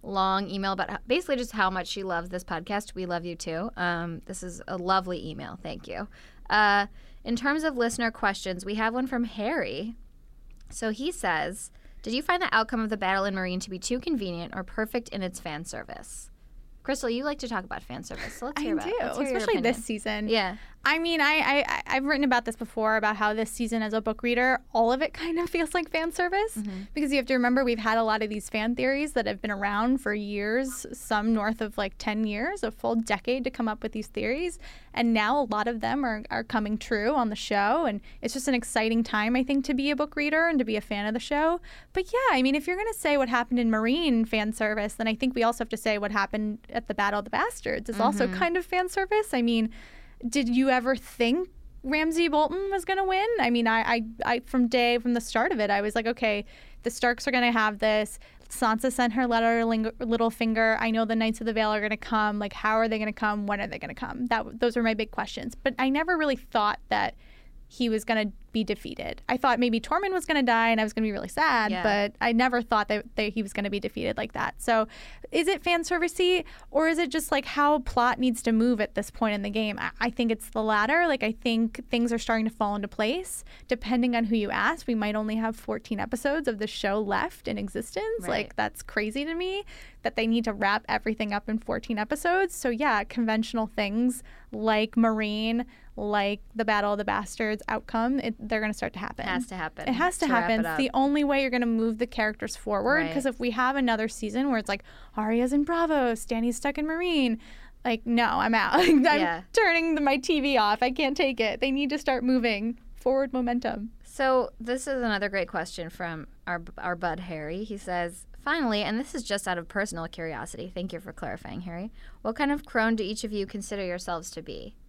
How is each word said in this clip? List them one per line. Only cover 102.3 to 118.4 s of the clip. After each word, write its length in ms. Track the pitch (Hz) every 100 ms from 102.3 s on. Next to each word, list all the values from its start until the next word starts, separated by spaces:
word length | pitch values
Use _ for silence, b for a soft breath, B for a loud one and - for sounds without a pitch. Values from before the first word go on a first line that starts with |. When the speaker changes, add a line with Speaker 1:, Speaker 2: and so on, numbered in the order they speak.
| 214 202 -
Speaker 2:
forward, 520 | - 208 214 302 320
'cause 140 | 311 269
Speaker 1:
Right. 80 |
Speaker 2:
if 60 | 247
we 100 | 240
have 240 | 226 254 277
another 320 | 247 226 220
season 420 | - 214 220 277
where 80 | 233
it's 120 | 208
like, 140 | 202 B B B -
Arya's 340 | 214 233 247
in 140 | 285 294
Braavos, 600 | 339 339 302 247 226 -
Dany's 300 | 226 233 233
stuck 220 | 285 285
in 80 | 302
Meereen, 500 | 320 359 320 254 226 B B B -
like, 220 | - 226 233
no, 180 | 233 226
I'm 300 | - 208 226
out. 180 | 196
<laughs> 40 | 302
Like, 100 | 359
I'm 140 | 302
Speaker 1:
Yeah. 380 | 254 196 175 165 -
Speaker 2:
turning 440 | - 415 339 330 311
the, 60 |
my 140 | 285 269
T 240 | 254 311
V 180 | 277 262
off. 240 | 208 214
I 100 | 247
can't 260 | 254 285 220
take 240 | 285 247
it. 180 | 220 -
They 100 | 269
need 180 | 269 285
to 80 | 294
start 260 | - 262
moving 560 | 247 254 240 208 220 240 - -
forward 380 | 254 269 269
momentum. 580 | 254 240 240 247 208 220 -
Speaker 1:
So 480 | - - 269 262 247 -
this 280 | 233 262 269
is 140 | 269
another 260 | 233 202 202
great 220 | 196 180
question 400 | 190 165 - 170
from 380 | - 170 160 - - -
our, 140 | 175 170 -
our 180 | 180 180
bud 240 | 175 160
Harry. 420 | 180 160 151 175 214
He 120 | 202
says, 480 | - 175 175 175 - -